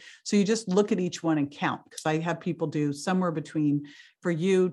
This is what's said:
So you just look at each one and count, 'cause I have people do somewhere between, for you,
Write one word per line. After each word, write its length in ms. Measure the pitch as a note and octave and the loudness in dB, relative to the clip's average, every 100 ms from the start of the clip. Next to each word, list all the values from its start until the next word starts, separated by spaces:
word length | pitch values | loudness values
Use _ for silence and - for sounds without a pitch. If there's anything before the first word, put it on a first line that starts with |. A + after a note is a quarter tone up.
| - - | -20 -16
So 120 | - G#3 | 0 2
you 80 | |
just 220 | F#3+ A3 G#3 | 2 0 0
look 260 | F#3 G#3 | 2 2
at 60 | G#3 | 2
each 240 | F3+ - | -2 -2
one 140 | E3 D3+ | 0 0
and 140 | C#3+ | 0
count, 320 | - D#3+ - - | -2 -4 -4 -8
'cause 160 | - D#3 | -6 -2
I 140 | D#3 | 0
have 200 | E3+ E3 | -2 -4
people 260 | F3+ D#3+ D#3+ | -4 -4 -4
do 240 | D#3 D3 | -2 -2
somewhere 400 | C#3+ - F#3 F3+ | -2 -2 0 0
between, 540 | D#3+ D3+ D#3+ D3 C#3+ C#3+ - - _ | -2 -4 0 2 0 -2 -18 -20 _
for 80 | F3+ | -2
you, 400 | E3 F#3 F#3 F#3 | 0 2 4 2